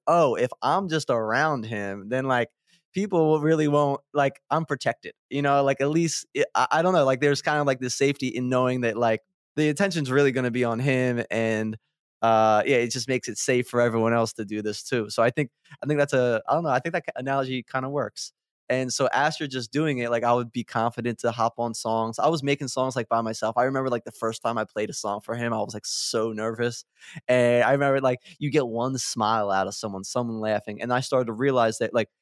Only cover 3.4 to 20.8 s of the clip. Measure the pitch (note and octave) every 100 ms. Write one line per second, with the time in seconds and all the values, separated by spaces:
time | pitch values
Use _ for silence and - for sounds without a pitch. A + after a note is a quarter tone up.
3.4 | D#3 D#3+ D3+ D3 C#3+ C#3 _ D3 C#3 -
4.4 | - D#3 D#3+ C#3 B2 - - - - C#3
5.4 | C#3+ C#3+ C#3 C3+ C#3+ D#3+ E3 - - C#3+
6.4 | - - B2+ D#3 F3+ F3+ C3+ C3 C#3+ C#3
7.4 | D#3 D3+ C#3+ B2+ B2+ - C#3 C#3 B2+ B2
8.4 | B2+ B2+ B2+ B2+ A#2+ A2 A#2 A2 _ _
9.4 | _ D3 D3+ D3 G3+ E3 C3 C3+ C#3+ B2+
10.4 | B2 A#2+ A#2 A2+ C#3 B2+ B2+ A#2+ - A2+
11.4 | A2+ A2 A2 G#2+ _ _ _ - A2+ A2
12.4 | A2 G#2+ A2 B2+ A#2+ B2+ A#2 B2+ - G#2
13.4 | - B2 A#2+ A#2+ A#2+ A2+ A2+ A#2 A2+ -
14.4 | G#2 G#2+ G#2 G2+ - B2 G#2+ - A#2 D3+
15.4 | C3+ _ _ D3 C#3 D3 C#3+ C3+ B2 A2+
16.4 | - D3 E3 C3 E3 E3+ - - C3 C3+
17.4 | C3 B2+ - C3 C3 C#3+ A2 - - _
18.4 | _ _ - B2+ B2+ - C3 B2+ D3+ D#3
19.4 | D3 B2+ A2+ C#3+ D#3 B2+ A#2+ A#2 A#2+ B2
20.4 | A#2 B2 A2 A#2+